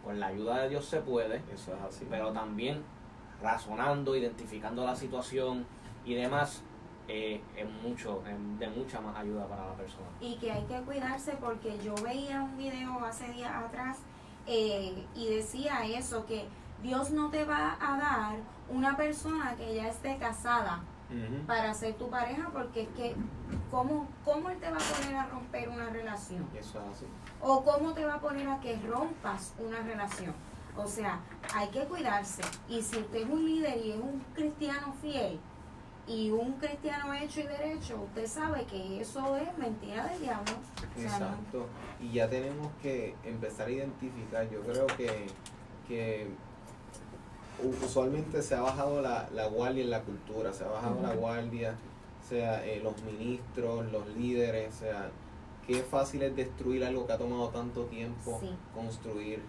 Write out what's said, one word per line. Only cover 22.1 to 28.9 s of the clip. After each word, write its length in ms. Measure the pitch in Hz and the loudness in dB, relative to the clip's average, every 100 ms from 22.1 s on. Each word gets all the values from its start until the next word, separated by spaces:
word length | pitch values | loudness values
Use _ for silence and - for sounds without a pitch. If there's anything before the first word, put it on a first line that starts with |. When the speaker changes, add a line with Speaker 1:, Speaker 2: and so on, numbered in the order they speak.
| 247 240 285 339 | 0 2 0 -2
Speaker 3:
porque 300 | 277 240 226 | -2 -2 -2
es 60 | 220 | -2
que, 240 | 247 240 202 - - - - - | -2 -2 0 -2 -4 -4 -2 0
¿cómo, 380 | 262 254 302 277 - | 2 4 2 0 -2
cómo 260 | 285 294 359 | 2 4 2
Él 80 | 370 | -2
te 120 | 330 | -2
va 60 | 311 | 0
a 200 | 294 294 | 2 2
poner 160 | 277 269 | 0 0
a 100 | 262 | 0
romper 420 | 254 247 247 233 | -4 -4 -4 -4
una 220 | 240 233 | -4 -4
relación? 560 | 226 220 208 - 180 143 110 | -4 -4 -6 -4 -4 -4 -6
Speaker 2:
Eso 240 | 107 110 | -8 -8
es 160 | 101 98 | -8 -10
así. 100 | - - - - | -10 -10 -12 2
Speaker 3:
¿O 220 | 262 269 | 8 10
cómo 280 | 285 294 320 | 10 8 4
te 120 | 320 | 2
va 100 | 302 | 2
a 60 | 294 | 2
poner 280 | 294 277 277 | 2 0 0
a 120 | 269 | 0
que 160 | 247 220 | 0 -2
rompas 720 | 208 | 0